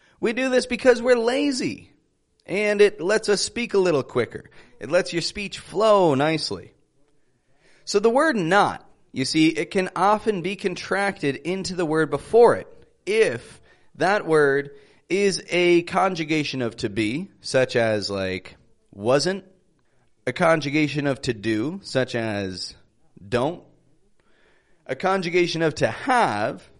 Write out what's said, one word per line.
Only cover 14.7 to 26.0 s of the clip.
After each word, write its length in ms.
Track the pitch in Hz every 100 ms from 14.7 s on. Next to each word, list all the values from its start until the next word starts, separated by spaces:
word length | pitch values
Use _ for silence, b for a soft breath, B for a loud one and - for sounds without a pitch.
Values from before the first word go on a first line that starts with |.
| - b b b
is 340 | 190 202 175 -
a 340 | 175 175 175
conjugation 800 | 170 175 190 170 151 156 139 131
of 120 | 117 -
to 120 | 113
be, 400 | 98 107 139 190 _
such 360 | - 131 127 123
as, 340 | 113 107 98
like, 460 | 98 95 92 - - _ _ _
wasn't, 520 | 101 107 143 160 196 - _ _ _ _ _ _ _ -
a 80 |
conjugation 720 | 123 165 160 139 151 147 147 143
of 160 | 127
to 140 | - 110
do, 440 | 110 107 135 190
such 320 | - 131 123 117
as 580 | 113 101 95 90 - - _ _ _ - 101
don't. 360 | 120 143 175 - _ _ _ _ _ _ _ _ _ _ _ -
A 80 | 131
conjugation 640 | 185 190 170 175 175 165
of 140 | 160 -
to 120 | 117
have, 800 | 120